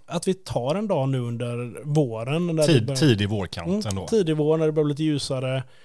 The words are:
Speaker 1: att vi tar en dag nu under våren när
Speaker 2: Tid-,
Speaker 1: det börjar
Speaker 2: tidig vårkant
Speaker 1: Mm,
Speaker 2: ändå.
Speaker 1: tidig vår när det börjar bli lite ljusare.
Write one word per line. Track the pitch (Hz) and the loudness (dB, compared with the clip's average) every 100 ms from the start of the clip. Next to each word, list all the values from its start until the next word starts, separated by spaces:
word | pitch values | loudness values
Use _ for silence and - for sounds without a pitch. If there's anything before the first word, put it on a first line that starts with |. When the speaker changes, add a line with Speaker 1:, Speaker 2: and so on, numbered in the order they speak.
| - | -8
Speaker 1:
att | 175 190 | -4 -2
vi | |
tar | 185 - - 123 | -4 -2 -4 -2
en | 185 214 | -2 0
dag | 160 135 | 0 2
nu | 131 | 0
under | 120 117 120 120 120 - | -2 -4 -6 -6 -8 -8
våren | 143 151 131 110 117 160 175 | 0 2 2 0 -2 -2 0
när | 160 | 2
Speaker 2:
Tid-, | 151 151 | 4 4
Speaker 1:
det | 110 | 4
börjar | 135 | 2
Speaker 2:
tidig | 151 104 101 | 4 4 2
vårkant | 107 90 - 82 | -2 -4 -6 -4
Speaker 1:
Mm, | 208 147 | -2 -2
Speaker 2:
ändå. | 98 165 | -4 0
Speaker 1:
tidig | 220 160 151 | 0 2 2
vår | 151 160 | 2 2
när | 156 | 2
det | |
börjar | 151 | 2
bli | 147 | 0
lite | 143 | 0
ljusare. | 156 143 - 131 131 131 - - | 0 0 -2 -4 -4 -4 -6 -16